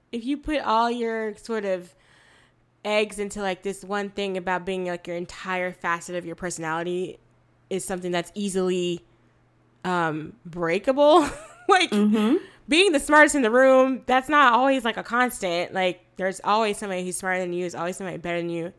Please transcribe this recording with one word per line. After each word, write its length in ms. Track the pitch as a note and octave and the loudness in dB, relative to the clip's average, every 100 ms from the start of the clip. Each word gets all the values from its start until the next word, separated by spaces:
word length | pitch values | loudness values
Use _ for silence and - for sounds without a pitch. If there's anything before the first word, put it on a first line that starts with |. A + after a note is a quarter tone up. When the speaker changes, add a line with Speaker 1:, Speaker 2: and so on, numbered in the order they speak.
| _ | _
Speaker 1:
if 140 | A#3 | -10
you 140 | A#3 D4 | -6 -6
put 220 | D4 D4 | -4 -4
all 280 | - A3 A#3 | 0 0 0
your 460 | A#3+ A#3 A3+ A3 G#3 | -2 -4 -4 -6 -8
sort 280 | - A3 | -8 -6
of 300 | G3+ F#3 F3 _ _ _ _ _ _ _ _ _ | -2 -4 -6 _ _ _ _ _ _ _ _ _
eggs 340 | G#3 G#3+ G#3+ G3+ | -2 0 0 -4
into, 220 | G3+ G#3 | -8 -4
like, 200 | G3 F#3 | -4 -4
this 220 | G3 G3 | -6 -8
one 240 | F#3 G3+ G3+ | -6 -6 -6
thing 260 | G3+ G3+ F#3 | -6 -6 -4
about 280 | F3+ F3+ | -4 -4
being, 220 | F3 F#3 F3+ | -4 -6 -6
like, 200 | F3 F3+ | -8 -8
your 100 | F3 | -10
entire 540 | F3 - F#3+ F#3 F3+ | -10 -12 -6 -4 -4
facet 420 | F3+ F3+ E3+ E3+ F3+ | -6 -4 -4 -4 -10
of 80 | |
your 100 | E3+ E3 | -8 -8
personality 840 | F3+ E3+ D#3+ E3 F3 F3+ F3+ - _ _ _ _ - | -8 -6 -6 -4 -4 -4 -6 -10 _ _ _ _ -8
is 140 | F#3+ | -6
something 260 | - F#3 F3+ | -6 -6 -4
that's 220 | F3 E3+ | -4 -4
easily, 680 | G#3 G3+ F#3 F#3 F3+ F3 E3+ _ _ _ _ _ _ _ _ | -6 -4 0 0 0 -2 -4 _ _ _ _ _ _ _ _
um, 500 | F#3 F3+ E3 D3+ D#3 - F3+ | -4 -2 -2 -4 -8 -16 -14
breakable. 840 | E3+ E3 F#3 C4+ C4 D4 E4+ C#4+ | -4 0 0 0 4 6 6 4
<laughs> 40 | - - - - | -4 -16 -6 2
Like, 240 | F#4+ D#4+ | 4 4
Speaker 2:
Mm-hmm. 440 | G#3 G#3 A3 G#3+ E4+ - - - | 2 2 2 2 0 -2 -12 0
Speaker 1:
Being 240 | D4+ G4 | 4 4
the 80 | C#4+ | 4
smartest 340 | - D4+ D4 | 4 6 6
in 80 | D4 | 4
the 80 | A3 | 2
room, 520 | B3 C4 C4 C4 B3+ - | 6 6 6 4 0 0
that's 220 | B3+ C4 | 0 2
not 240 | D4 C4 | 4 6
always, 300 | A#3 C4+ C4+ | 6 4 2
like, 120 | A#3+ G#3+ | 0 -4
a 60 | |
constant. 720 | - A#3+ B3 - F#3 E3+ E3 | -4 0 0 -2 -2 -2 -2
Like, 260 | F#3+ F#3 F3+ _ - | -2 -2 -2 _ -6
there's 240 | F#3+ F#3 | -6 -4
always 340 | - G#3+ A3 G#3 | 0 0 0 -2
somebody 260 | G#3 F3+ | -6 -6
who's 120 | F3+ F3+ | -6 -6
smarter 240 | F#3+ F#3 | -2 -2
than 120 | F3+ | -2
you. 100 | F3 | -4
There's 120 | F3 | -4
always 220 | D3 E3+ F#3 | -4 -6 -6
somebody 200 | F#3+ D#3 | -8 -8
better 200 | F3 E3+ | -6 -4
than 120 | E3+ | -4
you. 220 | E3+ E3+ | -6 -8